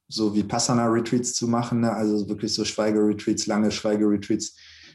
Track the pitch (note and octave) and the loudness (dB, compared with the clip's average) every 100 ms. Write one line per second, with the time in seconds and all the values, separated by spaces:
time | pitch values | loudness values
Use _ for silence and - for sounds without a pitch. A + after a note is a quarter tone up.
0 | _ A2 G#2+ G#2 G2 A#2+ - A#2+ A#2 A#2 | _ -2 0 0 0 -2 0 2 2 2
1 | A#2 B2 B2 - A#2 A#2 A#2+ A#2+ A#2 G#2+ | 2 0 -2 -2 0 0 0 0 0 0
2 | G#2+ G#2 G2+ G2+ A2 A2+ G2+ - G#2+ G#2+ | 0 0 -2 -4 -4 -2 -4 0 0 4
3 | G#2+ G2+ - G#2 G#2+ G#2 G#2+ G#2 G#2+ G#2 | 2 2 -2 -2 0 0 0 0 -2 2
4 | G#2+ G#2 - G#2+ - - - - - | 2 0 0 -4 -4 -12 -20 -20 -20